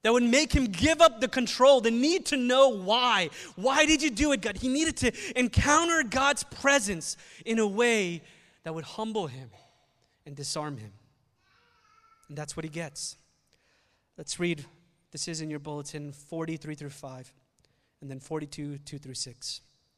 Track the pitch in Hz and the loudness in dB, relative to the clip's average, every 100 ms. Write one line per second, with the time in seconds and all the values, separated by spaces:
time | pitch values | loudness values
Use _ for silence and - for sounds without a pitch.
0 | 220 247 240 254 311 285 247 175 277 320 | 4 4 4 4 4 2 0 2 2 8
1 | 330 226 247 254 240 - 262 269 226 233 | 6 6 -2 -2 -2 6 8 8 4 2
2 | 285 359 - 285 247 254 269 208 180 233 | 2 0 -2 -2 2 6 6 4 0 2
3 | 247 208 165 - - - 226 277 311 311 | 4 2 0 -6 -16 -4 0 4 4 4
4 | 302 196 294 269 214 196 254 269 320 - | 2 0 0 0 -2 -4 -2 0 -2 0
5 | 247 - 403 247 247 - 285 302 339 330 | -2 -2 -6 -2 2 2 4 4 4 0
6 | 247 254 277 285 - - 269 277 202 170 | 0 0 0 0 -6 0 4 4 2 -6
7 | - - - - - 226 214 196 240 226 | -8 -12 -16 -14 -4 0 0 2 2 2
8 | 185 170 - - _ _ 165 160 151 - | -2 -6 -12 -20 _ _ -10 -10 -10 -8
9 | 220 220 160 127 127 - _ _ _ _ | -6 -4 -6 -10 -18 -20 _ _ _ _
10 | _ _ - 143 143 160 147 131 107 98 | _ _ -20 -14 -8 -8 -8 -10 -14 -20
11 | _ _ _ _ _ _ _ _ _ _ | _ _ _ _ _ _ _ _ _ _
12 | _ _ _ 147 147 - 160 156 160 - | _ _ _ -14 -12 -10 -10 -10 -10 -10
13 | - - _ _ _ _ _ _ _ _ | -14 -14 _ _ _ _ _ _ _ _
14 | _ - - - 175 156 135 _ _ _ | _ -20 -12 -4 -2 -2 -8 _ _ _
15 | _ - - 160 156 151 151 147 143 156 | _ -12 -8 -8 -6 -8 -8 -10 -10 -12
16 | 147 139 - 165 165 160 156 151 147 - | -12 -16 -10 -8 -6 -8 -10 -12 -12 -14
17 | 135 131 131 _ _ _ _ _ _ _ | -16 -16 -18 _ _ _ _ _ _ _
18 | 143 131 - 156 147 147 147 143 143 143 | -14 -14 -8 -8 -8 -10 -10 -10 -14 -16
19 | 135 127 131 117 - - _ _ _ | -12 -10 -10 -10 -12 -12 _ _ _